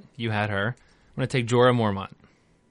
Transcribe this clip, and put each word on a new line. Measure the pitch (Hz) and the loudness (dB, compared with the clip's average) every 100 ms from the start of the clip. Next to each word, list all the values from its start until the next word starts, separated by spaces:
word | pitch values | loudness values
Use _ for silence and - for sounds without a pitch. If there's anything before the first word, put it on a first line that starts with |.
| - - | -12 -10
you | 113 | -4
had | 107 104 | -2 -2
her. | 98 104 - | -2 -4 -6
I'm | _ _ _ - | _ _ _ -8
gonna | 131 | -4
take | 135 113 | -4 0
Jorah | 123 127 123 | 4 4 4
Mormont. | 110 98 95 - _ _ _ _ _ | 0 -4 -8 -16 _ _ _ _ _